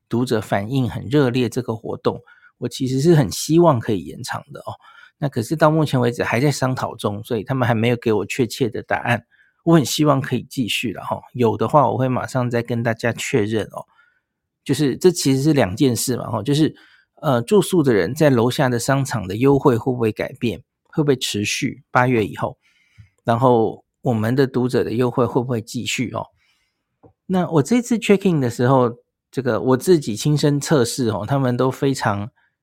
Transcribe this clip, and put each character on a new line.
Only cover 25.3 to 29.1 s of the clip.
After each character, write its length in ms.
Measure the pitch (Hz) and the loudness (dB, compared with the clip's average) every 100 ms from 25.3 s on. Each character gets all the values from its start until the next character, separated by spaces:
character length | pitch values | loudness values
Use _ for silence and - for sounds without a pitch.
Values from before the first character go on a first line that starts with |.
| 139 | 0
不 60 | 123 | -2
会 140 | 117 | -4
继 220 | - 127 104 | -6 -8 -6
续 260 | - 117 | -4 -4
哦。 160 | 110 - _ _ _ _ _ _ _ - _ - | -6 -10 _ _ _ _ _ _ _ -20 _ -4
那 200 | 185 170 | -2 0
我 140 | 160 | 0
这 180 | 131 247 | 2 0
次 160 | 240 226 | 0 -2
check 300 | - 196 196 | 2 2 2
in 120 | 160 | 0
的 100 | 123 | 0
时 180 | - 123 | 0 4
候， 240 | 135 123 120 _ | 4 4 -2 _